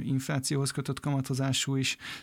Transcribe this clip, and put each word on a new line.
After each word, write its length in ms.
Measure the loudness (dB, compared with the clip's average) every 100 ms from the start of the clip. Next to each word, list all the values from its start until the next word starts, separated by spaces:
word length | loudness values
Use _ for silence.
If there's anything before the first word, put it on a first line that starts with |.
inflációhoz 680 | 0 0 0 -2 0 0 0
kötött 280 | -2 -2 -2
kamatozású 760 | 0 0 0 0 2 2 2 2
is. 220 | 0 -2 -8 -12